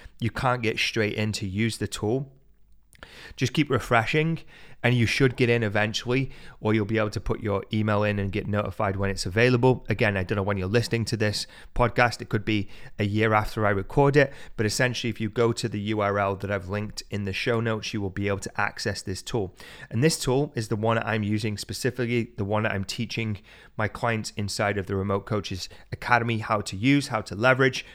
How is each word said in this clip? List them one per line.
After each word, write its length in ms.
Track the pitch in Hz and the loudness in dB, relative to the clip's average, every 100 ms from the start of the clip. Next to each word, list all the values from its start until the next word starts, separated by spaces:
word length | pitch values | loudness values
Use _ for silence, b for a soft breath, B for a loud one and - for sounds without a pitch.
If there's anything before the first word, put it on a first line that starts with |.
| B - | B -6
you 80 | 113 | -6
can't 340 | - 135 123 | -2 0 0
get 160 | 110 - | 0 -2
straight 360 | - 117 107 - | -2 0 -2 0
in 180 | 107 | -2
to 120 | 104 101 | -2 -4
use 300 | 98 113 - | -2 -2 -2
the 100 | 104 | -6
tool, 420 | - 107 127 139 - _ - - - _ - B B B - | -4 -2 -2 -4 -12 _ -20 -20 -20 _ -20 B B B -4
just 180 | 127 | 0
keep 160 | - 156 | 2 2
refreshing 680 | 131 - 120 110 151 160 165 - B B B 120 | 0 2 2 2 0 0 -2 -6 B B B 2
and 80 | |
you 120 | 123 110 | 4 4
should 320 | - 135 123 | 4 2 4
get 120 | 120 | 4
in 140 | 117 | 4
eventually, 640 | 110 104 107 107 120 127 131 B B B | 2 2 0 -2 0 0 0 B B B
or 140 | 110 | 0
you'll 100 | 110 | 2
be 140 | 104 110 | 2 2
able 120 | 107 | 0
to 120 | 104 | -2
put 180 | - 110 | -4 -2
your 240 | 107 98 - | 0 -2 0
email 320 | 110 107 104 | 0 2 2
in 160 | 104 104 | 2 0
and 140 | 101 | -2
get 140 | 104 98 | -2 -2
notified 500 | 104 104 - 107 98 | -2 -2 -2 -2 0
when 120 | 98 | -2
it's 160 | 98 104 | -2 -2
available. 600 | 95 120 127 127 123 - | 4 4 6 6 4 0
Again, 300 | 101 110 98 | 2 2 2
I 60 | |
don't 120 | 95 104 | 0 0
know 80 | |
when 140 | 98 101 | 0 0
you're 100 | 92 | 2
listening 380 | 117 110 113 107 | 2 2 0 -2
to 100 | 110 | 0
this 320 | 107 104 - B B | 0 -2 -6 B B
podcast. 480 | - 120 113 123 - | 0 2 4 2 2
It 60 | - | -4
could 160 | 113 | -2
be 240 | 107 107 101 B B - | 0 0 -2 B B -4
a 60 | 107 | 0
year 280 | 104 110 | 2 4
after 320 | 107 107 - 104 | 4 2 0 2
I 40 | |
record 480 | 101 92 - 139 143 | 2 0 4 6 6
it, 160 | 139 B B - | 4 B B -2
but 80 | 107 | 0
essentially 440 | - 127 120 120 | 2 0 0 -4
if 120 | 107 | -2
you 80 | 110 | -4
go 240 | - 117 | 2 2
to 160 | 117 117 | 2 -2
the 100 | 107 | -4
U 220 | 104 107 | -2 0
R 180 | 101 101 | 0 2
L 160 | 98 98 | 0 -2
that 160 | 98 | -2
I've 160 | 101 92 | -4 -4
linked 340 | 104 104 - - | -4 -4 -8 -8
in 140 | 104 | -6
the 80 | 98 | -4
show 300 | 95 - 117 | -2 0 0
notes, 320 | 113 110 - | 0 -2 -4
you 80 | 110 | -4
will 80 | 98 | -4
be 180 | 92 101 | -2 -2
able 120 | 101 | -2
to 200 | - - | -4 -4
access 420 | 101 - 110 95 | -4 -4 -6 -4
this 200 | - 95 | -6 -8
tool. 340 | - 120 92 - B B B | -6 -4 -4 -8 B B B
And 140 | 113 | 0
this 160 | 151 160 | 2 2
tool 320 | - 131 147 | 2 0 0
is 140 | - 107 | -4 -4
the 80 | 110 | 0
one 220 | 110 113 | 2 2
I'm 260 | 110 110 | 0 -2
using 340 | 104 104 110 104 | 0 0 -2 -4
specifically, 760 | - 101 131 - 120 120 113 - | -6 -4 -4 -2 0 0 -2 -4
the 80 | |
one 200 | 98 107 | -2 0
that 100 | 107 | 0
I'm 100 | 101 | -2
teaching 540 | 95 - 113 - 110 101 B B B - | -4 -6 -6 -4 -4 -6 B B B -4
my 100 | 107 | -4
clients 460 | - 120 110 110 - | -2 -2 -2 -4 -6
inside 420 | 101 - 104 101 | -4 0 0 0
of 100 | 92 | -2
the 100 | 98 | -2
Remote 280 | 98 98 - | 0 -2 0
Coaches 440 | 107 95 95 - B B | -4 -2 -8 -10 B B
Academy 460 | - - 120 117 110 | -10 0 2 2 -2
how 200 | 110 107 | 0 -2
to 160 | 101 95 | -2 -2
use, 320 | 120 143 139 | 2 4 2
how 140 | 113 | -4
to 140 | 104 92 | -4 0
leverage. 500 | 123 127 131 123 B | 2 4 4 0 B